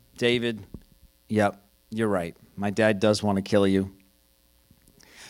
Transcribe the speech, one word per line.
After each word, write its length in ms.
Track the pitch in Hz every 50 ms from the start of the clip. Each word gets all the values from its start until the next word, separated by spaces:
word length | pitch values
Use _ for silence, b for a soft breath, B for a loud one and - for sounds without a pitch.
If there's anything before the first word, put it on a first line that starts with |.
| _ _ _
David, 500 | - 120 120 120 123 117 120 113 104 101 - - - - _ _ _ - - _ _ _ -
yep, 340 | 110 107 104 101 95 - _ _ _ _ _ _
you're 180 | 110 110 113 107
right. 280 | 98 90 85 85 - - - _ _
My 140 | - 101 104
dad 280 | 95 110 110 110 110 95
does 240 | 110 107 104 104 -
want 140 | 104 98
to 60 | 98 98
kill 260 | - - 101 101 98
you." 240 | 98 95 95 98 - - _ _ _ _ _ _ _ _ _ _ _ _ _ _ _ _ _ _ _ b b b b b b b